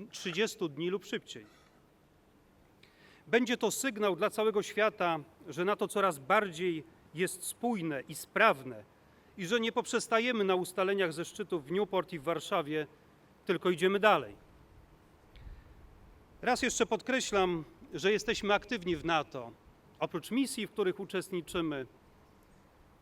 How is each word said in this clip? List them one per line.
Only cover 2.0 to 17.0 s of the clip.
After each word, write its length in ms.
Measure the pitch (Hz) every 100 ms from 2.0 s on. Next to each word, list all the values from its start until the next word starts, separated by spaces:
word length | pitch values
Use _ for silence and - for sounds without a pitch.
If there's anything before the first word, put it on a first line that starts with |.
| _ _ _ _ _ _ _ _ - _ - - -
Będzie 300 | 226 240 240
to 140 | 214
sygnał 460 | - 269 214 208 165
dla 140 | 202
całego 320 | - 220 202
świata, 560 | - - 214 208 180 160 139 - 170
że 160 | 147
nato 240 | 180 208 202
coraz 300 | 208 196 147
bardziej 680 | 131 208 208 156 185 160 - - -
jest 280 | 151 185 -
spójne 580 | - - 240 220 165 139 -
i 60 |
sprawne 720 | 151 - 190 220 147 127 110 - _ - - - -
i 80 | 175
że 140 | 233
nie 120 | 226
poprzestajemy 720 | 240 - 233 - 226 240 233
na 100 | 190
ustaleniach 580 | 185 175 - 190 196 180
ze 120 | 151
szczytu 360 | 170 - 202 175
w 100 | 135
Newport 420 | 180 190 190 170
i 60 | 170
w 40 |
Warszawie, 640 | 135 165 - 190 147 156 147 - - - - - -
tylko 240 | 175 180
idziemy 300 | 170 185 196
dalej. 360 | 214 175 110 101 - - - - - - - - - - - - - - - - - - - -
Raz 200 | 190 247
jeszcze 240 | 247 - 220
podkreślam, 760 | 214